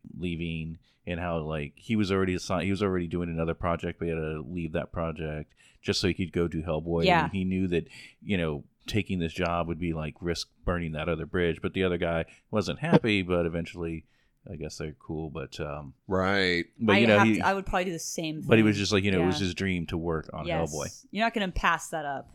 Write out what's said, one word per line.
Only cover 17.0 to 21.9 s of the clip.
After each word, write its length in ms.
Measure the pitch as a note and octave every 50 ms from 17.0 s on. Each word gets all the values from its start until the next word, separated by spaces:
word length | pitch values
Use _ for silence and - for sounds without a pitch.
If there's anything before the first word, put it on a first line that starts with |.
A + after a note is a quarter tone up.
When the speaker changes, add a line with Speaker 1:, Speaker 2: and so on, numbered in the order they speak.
| A#2
Speaker 1:
know, 100 | A2+ G#2 G#2
Speaker 2:
have 80 | A2+
Speaker 1:
he, 80 | A2+ G#2+
Speaker 2:
to, 100 | E2+ -
I 60 | F#3 G3
would 120 | G3 F#3
probably 200 | - - F#3 F3+
do 60 | G3
the 80 | E3 D#3
same 400 | - - - F#3 E3 D#3 D#3 D#3
thing. 60 | C#3+
Speaker 1:
but 100 | C#3+ -
he 60 | A3 G#2+
was 140 | G#2+ G#2
just 160 | G2+ G2+ F#2 G#2+
like, 100 | G2 G2
you 80 | G2+
know, 120 | F#2+ F2+ E2+
it 20 |
was 140 | F#2 F2+ F#2+
Speaker 2:
Yeah. 60 | G2
Speaker 1:
his 80 | F2 E2+
dream 320 | - G2 F#2+ F#2 F2 E2
to 100 | - F#2
work 320 | E2 E2 E2+ D#2+ D#2 - - -
on 120 | - -
Speaker 2:
Yes. 260 | - - E2+ E2 D2 -
Speaker 1:
Hellboy. 320 | D3 C#3+ - - - - _
Speaker 2:
You're 140 | - G3+ A3+
not 80 | A3+ -
gonna 180 | G#3+ G3 F3+
pass 380 | - - - F3+ E3 D#3+ -
that 160 | -